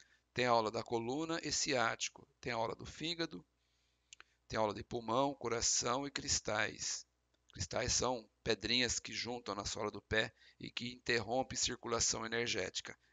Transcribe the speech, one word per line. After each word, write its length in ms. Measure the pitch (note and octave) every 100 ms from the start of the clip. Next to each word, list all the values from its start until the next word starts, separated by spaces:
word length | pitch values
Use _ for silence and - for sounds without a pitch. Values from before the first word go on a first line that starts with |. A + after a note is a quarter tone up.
| - _ _
Tem 140 | - B2
aula 240 | A#2 G#2+
da 140 | A2
coluna 560 | - A#2 A2+ C#3 D#3+ E3
e 80 | D3+
ciático. 720 | - - C3 A2+ A#2+ - - - _
Tem 120 | B2+
aula 240 | A#2 A2+ -
do 100 | A2+
fígado. 580 | - D#3 E3+ E3 - - _ _ _ _ _ _ - - _ -
Tem 100 | A#2
aula 160 | G#2+
de 120 | G2+
pulmão, 500 | A2+ B2 A2+ A#2 C#3
coração 720 | C#3 A#2 A#2 - - B2+ B2 C#3+
e 40 |
cristais. 920 | C#3 - - - G#2+ A2 - - - - _ _ _ _
Cristais 400 | - - G2+ A#2+
são 360 | - A#2+ B2 G#2+ _
pedrinhas 560 | B2 G#2+ G#2 B2 A#2+ -
que 120 | -
juntam 440 | G#2+ A2+ A#2+ A#2+ G2+
na 80 |
sola 260 | G2 - G#2+
do 120 | G#2
pé 300 | - A2 A#2+ - - -
e 100 | A2+
que 220 | - A#2+
interrompem 640 | B2 - A#2 G#2+ B2+ C3 B2+
circulação 640 | - B2 A#2 A#2 - A2+
energética. 720 | A2+ A#2 A#2 G#2+ F#2 - - - _